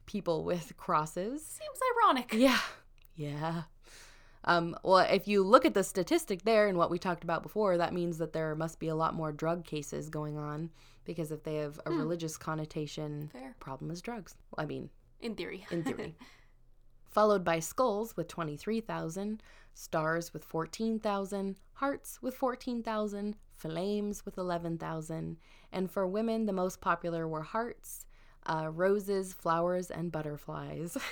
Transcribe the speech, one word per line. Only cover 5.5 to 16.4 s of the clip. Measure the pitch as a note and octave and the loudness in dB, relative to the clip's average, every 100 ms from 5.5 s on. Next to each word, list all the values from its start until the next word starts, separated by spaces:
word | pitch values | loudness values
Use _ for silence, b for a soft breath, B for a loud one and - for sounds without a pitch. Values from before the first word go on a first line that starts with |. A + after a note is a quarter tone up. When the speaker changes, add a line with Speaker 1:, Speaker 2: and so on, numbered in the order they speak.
| B3 E4 | 8 8
Speaker 1:
at | |
the | G#3 | 2
statistic | F#3 F#3+ F3 E4+ - F#3 | 2 0 2 2 0 -2
there | A3 A3 G#3 | 4 6 6
and | F3+ | 4
what | E3 | 2
we | F3 | 2
talked | F#3+ E3+ | 0 -2
about | E3+ E3 | -2 -2
before, | - G#3 G#3 F3 | -2 0 4 4
that | E3+ F3+ | 2 0
means | F3 D#3+ | -2 -2
that | D#3+ | -4
there | E3 D#3+ | -2 -2
must | D#3 D#3+ - | -2 -4 -4
be | D#3+ | -2
a | D#3 | 0
lot | D#3+ D#3+ | 0 0
more | D#3 | -4
drug | D3+ D#3+ F3 E3 | -2 0 -2 -2
cases | D3+ C#3+ D3 D3+ | -6 -6 -6 -6
going | D#3 D3+ D3+ | -6 -6 -4
on, | D3 D3 E3 - b b | -6 -6 -6 -10 b b
because | - E3+ D#3 | -10 -6 -4
if | D3+ | -6
they | - D3+ | -4 -4
have | D3 D3+ - | -4 -6 -2
a | |
Speaker 2:
Hmm. | E4 | 0
Speaker 1:
religious | D#3 E3+ D#3+ D#3+ | 0 -2 -4 -6
connotation, | - D#3 D#3 - D3 - D3+ D3 D3+ | -4 -4 -4 -4 -6 -4 -6 -6 -8
Speaker 2:
Fair. | B3 C4 A#3+ | -10 -14 -14
Speaker 1:
problem | - C3+ D3+ | -12 -8 -6
is | F3 | -8
drugs. | - A#3 E3+ - - - | -8 -8 -10 -18 -14 -6
I | D3+ | -4
mean, | C3+ B2+ - - - | -4 -8 -14 -20 -10
Speaker 2:
In | A#3 | -8
theory. | G3 E3+ F#3 - | -6 -6 -8 -6
Speaker 1:
in | F3 | -4
theory. | E3 - F#3 D#3+ b b | -2 -4 -8 -10 b b